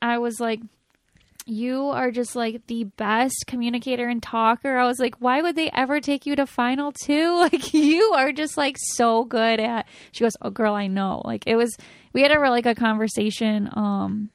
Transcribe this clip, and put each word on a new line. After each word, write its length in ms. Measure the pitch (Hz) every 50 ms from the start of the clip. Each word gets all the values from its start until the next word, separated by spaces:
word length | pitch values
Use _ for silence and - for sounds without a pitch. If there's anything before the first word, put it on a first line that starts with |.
I 160 | - 233 240
was 220 | 240 240 240 226 220
like, 220 | 240 226 226 220 226 208 _ _ _ _ _ _ _ _ _ _ _ _ _ - -
"You 420 | - 220 208 240 247 262 262 277 285
are 200 | 269 - 254 247
just, 240 | 226 247 240 226 -
like, 300 | 247 233 226 220 233 -
the 180 | - 233 226 226
best 580 | 196 - - 220 202 214 226 254 269 - - -
communicator 600 | - - 240 233 240 240 247 233 262 254 240 240
and 140 | 240 240 233 -
talker." 540 | - - 226 226 220 233 233 - 277 262
I 100 | 247 247
was 120 | 247 247 247
like, 160 | 254 233 226 -
"Why 220 | 240 247 254 285 330
would 120 | 349 302
they 140 | 320 320 -
ever 280 | - - 262 254 285 294
take 240 | - 285 285 269 -
you 100 | 285 285
to 100 | 277 277
final 440 | - - - 240 247 262 269 294 285
two? 460 | 277 - - - 294 302 320 339 349
<laughs> 140 | 349 349 311
Like, 220 | - 294 - - -
you 400 | 311 302 285 320 339 440 440 359
are 160 | 277 262 302
just, 260 | 277 294 311 302 -
like, 200 | 311 285 269 269 -
so 440 | - - - - 240 233 226 226 233
good 340 | 233 240 226 226 226 226 220
at," 280 | 220 233 233 226 - - - - - -
she 120 | - - 233
goes, 120 | 226 - -
"Oh, 80 | - 220
girl, 240 | 196 - 220 214 208
I 140 | 202 202
know." 340 | 190 190 196 196 190 - - -
Like, 200 | - 226 214 -
it 100 | - 226
was, 220 | 226 240 240 220 - - - - - _ _ -
we 80 | 254 277
had 80 | 285
a 80 | 302 302
really 220 | 285 262 240 240
good 160 | 233 247 226
conversation, 920 | - 233 220 220 214 220 214 - 226 208 214 202 - 226 220 214 208 202 - -
um, 560 | 214 214 202 202 196 196 190 196 214 208 214